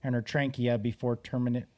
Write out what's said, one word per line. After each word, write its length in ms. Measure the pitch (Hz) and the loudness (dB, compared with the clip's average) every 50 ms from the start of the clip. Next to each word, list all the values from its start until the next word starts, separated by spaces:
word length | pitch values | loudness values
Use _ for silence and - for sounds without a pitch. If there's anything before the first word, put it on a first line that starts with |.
| - | -2
and 120 | 131 123 | 0 0
her 60 | 120 | 0
trachea 560 | 113 - - 147 139 135 135 127 120 120 120 | 0 0 0 0 0 0 0 0 2 2 2
before 400 | 110 101 120 113 - 131 123 120 | 2 0 -2 -2 0 0 0 0
termina-, 480 | 117 - - - 123 123 123 120 123 - - _ | -2 -4 -4 -2 0 0 0 0 -2 -4 -8 _